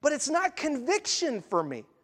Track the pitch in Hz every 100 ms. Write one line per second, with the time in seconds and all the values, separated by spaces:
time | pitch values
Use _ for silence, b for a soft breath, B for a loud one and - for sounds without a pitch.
0 | 294 294 - 330 381 - 311 277 247 403
1 | - - 330 226 - 175 156 127 104 _